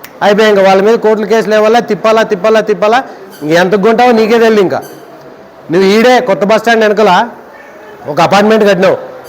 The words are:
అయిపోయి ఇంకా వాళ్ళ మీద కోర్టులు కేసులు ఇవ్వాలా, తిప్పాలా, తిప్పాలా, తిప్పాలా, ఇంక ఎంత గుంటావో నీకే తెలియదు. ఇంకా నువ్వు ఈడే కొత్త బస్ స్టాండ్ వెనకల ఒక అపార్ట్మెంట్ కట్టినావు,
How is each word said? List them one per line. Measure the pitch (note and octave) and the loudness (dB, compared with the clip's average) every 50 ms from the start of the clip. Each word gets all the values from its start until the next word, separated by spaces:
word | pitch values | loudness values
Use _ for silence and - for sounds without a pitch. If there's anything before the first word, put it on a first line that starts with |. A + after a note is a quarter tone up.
| - - - - - | -20 -20 -10 -4 -2
అయిపోయి | G3 G#3 G3 A3 G#3+ | 0 0 2 2 2
ఇంకా | G#3 G3 F#3+ | 2 2 2
వాళ్ళ | F#3+ F#3+ F#3+ G3 | 2 2 2 2
మీద | G#3+ A#3 | 0 0
కోర్టులు | A3+ - G#3+ A3 G3+ A3 | 0 0 0 -2 -2 -2
కేసులు | F#3+ G#3+ A3+ G#3+ G3 G#3+ | -2 -2 -2 -2 0 0
ఇవ్వాలా, | G#3+ G#3+ G#3+ A3+ A#3+ | 0 0 2 0 0
తిప్పాలా, | - - G#3+ E3+ - A3+ A3 A3+ A3 | 0 -2 -4 -2 0 0 0 0 0
తిప్పాలా, | - G#3+ F#3 F3+ A3 A3+ A3 | -2 -4 -2 -2 0 0 0
తిప్పాలా, | G#3 G#3+ G#3 F3 G3 G#3+ A3+ B3+ C4+ - - - - - - - D3 | 0 -2 -4 -2 -2 0 0 -2 -4 -6 -14 -20 -20 -20 -18 -12 -6
ఇంక | D3+ D#3+ | -2 0
ఎంత | E3+ F#3 F#3 F#3+ | 0 0 0 0
గుంటావో | G3+ F#3 A3 A#3 A3 B3 B3 A#3+ | 0 0 0 2 2 2 2 2
నీకే | A3 A3 G3+ A#3 A#3 | 2 2 0 2 2
తెలియదు. | A3+ A3+ A3 G#3 | 2 2 2 2
ఇంకా | G3 D#3+ C#3+ A#2 - - - - - - - - - - - - - - - - - - D3+ | 0 0 -2 -6 -10 -12 -20 -20 -20 -20 -20 -20 -20 -20 -20 -20 -20 -20 -20 -20 -10 -4 -2
నువ్వు | F3+ F#3+ F#3+ | 0 2 2
ఈడే | G3+ A3 A3+ B3+ B3+ A#3+ | 2 2 4 4 2 2
కొత్త | - - G3 - G3 | 2 -2 -2 -2 0
బస్ | G3 A3 G#3 | 0 0 0
స్టాండ్ | G3+ A#3 A#3 A3+ A3 | 0 0 0 2 2
వెనకల | G#3+ G#3 G#3+ G#3+ G3+ F3+ F#3 A3+ A#3 - - - - - - - - - - - - - - - B2+ | 0 0 0 2 2 2 2 0 -2 -8 -18 -20 -20 -20 -20 -20 -20 -20 -20 -20 -20 -20 -18 -14 -10
ఒక | D3 C#3+ | -4 -2
అపార్ట్మెంట్ | E3 D3 F#3 D#3+ F#3+ G#3 A3 A3 G#3+ | 0 0 2 2 2 2 2 2 2
కట్టినావు, | G3+ G3 E3+ G3 F#3 C3+ - - - - - - | 0 0 2 0 0 0 -2 -6 -12 -18 -18 -12